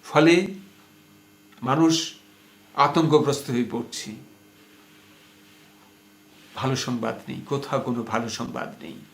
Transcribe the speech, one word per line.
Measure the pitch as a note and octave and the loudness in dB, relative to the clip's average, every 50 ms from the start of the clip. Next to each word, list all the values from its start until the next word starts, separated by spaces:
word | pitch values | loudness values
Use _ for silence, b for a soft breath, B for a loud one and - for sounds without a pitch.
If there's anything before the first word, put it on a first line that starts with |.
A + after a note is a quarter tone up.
| _ | _
ফলে | - - D3 D#3 E3 E3+ F3+ G3 G3+ - - - - - - - _ - - - - - - _ - - _ _ - - - A#2+ B2+ | 2 4 6 8 8 6 6 2 -2 -8 -12 -16 -20 -20 -20 -20 _ -20 -20 -20 -20 -20 -20 _ -20 -20 _ _ -20 -18 -8 -2 0
মানুষ | C3+ D3+ E3 D#3+ D#3+ D#3+ - - - - - - - _ - - - - - - - - C#3 | 4 4 4 4 4 2 -2 -6 -10 -16 -20 -20 -20 _ -20 -20 -20 -20 -20 -10 2 2 2
আতঙ্কগ্রস্ত | D3 - E3+ D#3+ D3 D3 D3+ - C#3+ C3+ - - - B2 | 4 4 2 4 6 4 4 4 4 0 -2 -4 -4 -2
হয়ে | A#2+ A#2+ G#2 A#2 | -2 -2 -2 -4
পড়ছে। | A#2+ - - - - - G#2+ G#2+ B2+ - - - _ - - _ - - - - - - - - - - - - - - - - - - - - - - - - - - - - - _ - - _ - - - - - - - - | -8 -8 -8 -12 -12 -12 -12 -14 -16 -18 -20 -20 _ -20 -20 _ -20 -20 -20 -20 -20 -20 -20 -20 -20 -20 -20 -20 -20 -20 -20 -20 -20 -20 -20 -20 -20 -20 -20 -20 -20 -20 -20 -20 -20 _ -20 -20 _ -20 -20 -20 -20 -20 -18 -10 -4
ভালো | B2+ C3 C3 B2 - | -2 -2 -2 -2 -2
সংবাদ | C#3+ B2 A#2 A2+ A2+ - - - | -4 -4 -4 -4 -6 -6 -6 -10
নেই, | - C3+ C3 C3+ - | -12 -12 -12 -6 -6
কোথাও | C#3+ C3+ C#3 - C#3 C3 B2+ | -6 -6 -4 -4 -4 -4 -2
কোনো | C3 A#2+ A#2+ A2+ G#2+ | -2 -4 -6 -4 -4
ভালো | A2 A#2 A#2+ A2+ - - | -4 -4 -4 -4 -8 -8
সংবাদ | A#2+ - - - - - - - D#2+ | -8 -8 -8 -10 -10 -10 -14 -16 -16
নেই। | D#2+ D#2+ - G#1 - | -16 -16 -18 -20 -20